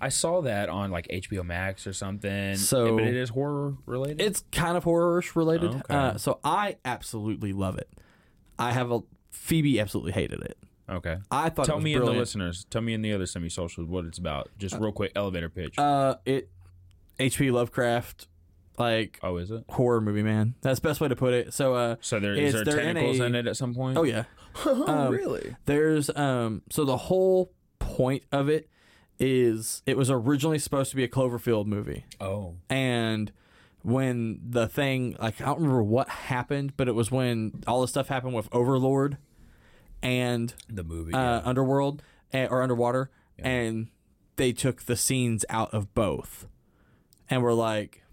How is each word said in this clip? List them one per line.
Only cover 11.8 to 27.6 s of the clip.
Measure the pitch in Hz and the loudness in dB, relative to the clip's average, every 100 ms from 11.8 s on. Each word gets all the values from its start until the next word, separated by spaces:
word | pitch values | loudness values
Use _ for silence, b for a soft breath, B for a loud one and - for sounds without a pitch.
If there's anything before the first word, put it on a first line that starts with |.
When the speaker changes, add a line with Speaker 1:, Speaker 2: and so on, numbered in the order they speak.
Speaker 1:
me | 156 147 | 0 2
Speaker 2:
brilliant. | 123 | 2
Speaker 1:
and | 123 | 2
the | |
listeners. | 117 104 87 87 - | -2 -4 -4 -6 -6
Tell | 113 | -4
me | 113 | -2
and | 110 | -2
the | 107 | 0
other | 104 90 | 0 -2
semi-socials | 90 82 - 82 - 82 | -4 -6 -6 -6 -6 -6
what | 90 82 | -4 -6
it's | 82 | -6
about. | 85 71 - - | -6 -4 -8 -8
Just | 98 104 | -8 -4
Speaker 2:
Uh, | |
Speaker 1:
real | 107 | -4
quick, | 104 101 | -2 -4
elevator | 98 101 90 85 | -2 -2 -4 -6
pitch. | 92 87 - | -8 -8 0
Speaker 2:
uh, | 147 139 135 - - | 2 4 2 0 -2
it | 135 - - - - - - - - | -2 -4 -16 -20 -20 -20 -20 -14 -2
H | 131 - | 0 2
P | 135 | 2
Lovecraft, | 120 120 - 120 120 - - - - _ _ - - | 2 0 0 2 0 -2 -16 -20 -20 _ _ -14 -2
like, | 120 113 107 - | 0 0 -2 -6
Speaker 1:
Oh, | 90 87 | -4 -4
is | 90 | -4
it? | 113 - | -8 -6
Speaker 2:
horror | - 123 117 | 2 4 4
movie, | 107 104 | 2 2
man. | 107 107 110 127 | 2 2 2 0
That's | 135 131 | -2 0
the | - | 0
best | 147 | 0
way | 147 | 0
to | 123 | 2
put | 127 | 2
it. | 123 - | 2 0
So, | - 135 123 | 0 2 2
uh, | 120 113 | 0 -2
Speaker 1:
So | - 110 | -2 -2
there, | 101 | 0
is | 101 147 113 | 2 2 2
Speaker 2:
it's, | |
Speaker 1:
there | 107 - | 2 0
Speaker 2:
they're | |
in | 160 170 | 0 0
Speaker 1:
tentacles | 139 131 | 0 2
Speaker 2:
a | 123 | 0
Speaker 1:
in | 120 | 0
it | 117 | -2
at | 107 | -2
some | 127 120 | -4 -4
point? | 131 139 | -2 2
Speaker 2:
Oh, | |
yeah. | 156 110 120 - | 2 0 -4 -12
Speaker 1:
<laughs> | - - 311 | -18 -4 0
Oh, | 254 302 302 285 | 2 2 2 2
Speaker 2:
Um, | |
Speaker 1:
really? | 392 392 117 - - - | 0 -2 -4 -8 -6 0
Speaker 2:
there's, | 143 156 156 143 143 | 2 4 2 0 0
um, | 139 127 113 101 - | 0 2 0 -4 -6
so | - 139 | -2 0
the | 127 | 0
whole | - 185 185 185 180 _ | 2 4 6 4 2 _